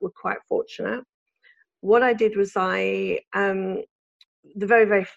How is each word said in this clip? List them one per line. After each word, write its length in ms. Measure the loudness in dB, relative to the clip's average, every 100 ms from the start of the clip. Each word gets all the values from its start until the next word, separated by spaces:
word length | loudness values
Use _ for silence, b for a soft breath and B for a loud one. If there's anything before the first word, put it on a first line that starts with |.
we're 80 | -10
quite 260 | -8 -8 -6 -4
fortunate. 560 | -4 -4 -8 -6 -6 -10 _ _ _ b b b _
What 220 | 2 4
I 100 | 4
did 240 | 2 0 0
was 160 | -2 0
I, 640 | -2 0 -2 -2 -2 -4 -4
um, 480 | -2 -2 -2 -4 -6 -10 _ _ _ _ _ _ -6
the 100 | 2
very, 180 | 4
very 220 | 6 2 0